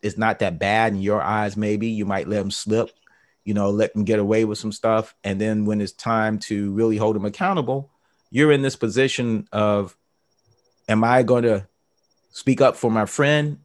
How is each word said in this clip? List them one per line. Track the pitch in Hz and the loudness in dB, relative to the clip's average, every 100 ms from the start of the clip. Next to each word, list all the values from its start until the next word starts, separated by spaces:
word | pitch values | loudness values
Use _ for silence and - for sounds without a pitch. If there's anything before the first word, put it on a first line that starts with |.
it's | 104 101 | -8 -2
not | 110 104 | 0 0
that | 98 82 | -2 0
bad | 98 110 113 | 0 2 2
in | 101 | 0
your | 98 104 | 0 0
eyes, | 78 107 104 98 | 0 -2 -2 -2
maybe | 104 104 113 | -2 -2 -2
you | 110 101 | -4 -2
might | 95 87 | -4 -2
let | 104 | -4
'em | 98 | -4
slip, | - 104 110 107 - _ _ _ _ | -6 -2 -2 -2 -8 _ _ _ _
you | - | -4
know, | 104 101 | 0 0
let | 101 107 | 2 0
them | 107 | 0
get | 104 110 | 0 0
away | 101 110 | 2 2
with | 110 104 | 0 -2
some | 110 | -8
stuff. | 101 113 110 110 _ | -4 0 0 -2 _
And | 98 98 | -6 -2
then | 107 107 | -2 0
when | 104 107 | 0 -2
it's | 98 | -4
time | - - 113 110 107 | -6 -2 0 0 -2
to | - 104 101 | -4 -6 -4
really | 98 113 107 | 0 0 2
hold | 110 107 | 0 -2
them | 104 | -4
accountable, | 104 185 185 127 135 143 _ _ _ _ | -4 -2 -2 -2 -6 -8 _ _ _ _
you're | 123 151 | 2 4
in | 143 | 4
this | 135 - | 2 -2
position | 113 110 135 - 120 110 104 | -2 0 0 0 -2 -4 -4
of, | 104 107 104 95 - _ _ _ _ _ _ _ _ - | 0 2 0 -2 -10 _ _ _ _ _ _ _ _ -2
am | 110 | 2
I | 113 127 | 4 4
gonna | 117 123 117 104 98 _ _ _ _ _ _ | 4 2 2 0 -2 _ _ _ _ _ _
speak | - - 120 | -6 -2 4
up | 131 - | 4 4
for | 123 | 0
my | 110 | 0
friend | 104 - 143 151 151 143 | 0 0 2 2 0 -6